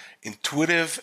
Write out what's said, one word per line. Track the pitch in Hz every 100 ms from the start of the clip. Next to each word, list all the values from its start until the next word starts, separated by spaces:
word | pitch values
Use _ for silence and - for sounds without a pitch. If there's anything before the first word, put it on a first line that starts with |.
| - -
intuitive, | 107 101 - 143 160 170 160 -